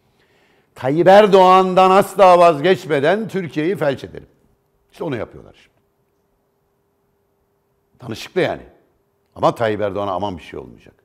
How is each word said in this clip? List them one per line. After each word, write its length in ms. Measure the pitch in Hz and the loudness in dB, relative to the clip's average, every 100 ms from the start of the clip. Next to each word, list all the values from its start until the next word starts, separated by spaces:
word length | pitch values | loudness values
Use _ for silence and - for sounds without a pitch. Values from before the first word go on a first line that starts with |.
| _ _ _ _ _ _ _ | _ _ _ _ _ _ _
Tayyip 340 | - 127 151 175 | -10 -6 0 4
Erdoğan'dan 840 | 202 214 190 185 185 185 180 185 | 4 6 4 4 4 2 2 2
asla 480 | 190 196 - 190 175 | 2 0 2 4 6
vazgeçmeden 880 | 170 151 160 185 143 151 143 202 220 | 4 2 0 -2 -2 -4 -2 -2 -4
Türkiye'yi 480 | 185 170 151 156 196 | -10 -10 -8 -6 -4
felç 280 | 151 131 | -6 -6
edelim. 240 | 87 76 - _ _ _ _ _ _ | -10 -20 -20 _ _ _ _ _ _
İşte 120 | - | -14
onu 120 | 170 123 | -10 -10
yapıyorlar 380 | 90 - 52 | -12 -16 -20
şimdi. 220 | _ _ _ _ _ _ _ _ _ _ _ _ _ _ _ _ _ _ _ _ _ _ _ _ _ | _ _ _ _ _ _ _ _ _ _ _ _ _ _ _ _ _ _ _ _ _ _ _ _ _
Tanışıklı 420 | 117 110 - 185 | -16 -16 -10 -4
yani. 220 | 135 80 - _ _ _ _ _ _ | -4 -6 -14 _ _ _ _ _ _
Ama 200 | - 147 | -4 -4
Tayyip 260 | 160 113 107 | -2 -4 -4
Erdoğan'a 320 | 101 95 101 | -6 -6 -8
aman 260 | 92 101 87 | -6 -8 -10
bir 40 | |
şey 160 | - 76 | -16 -18
olmayacak. 360 | 64 55 _ _ | -18 -20 _ _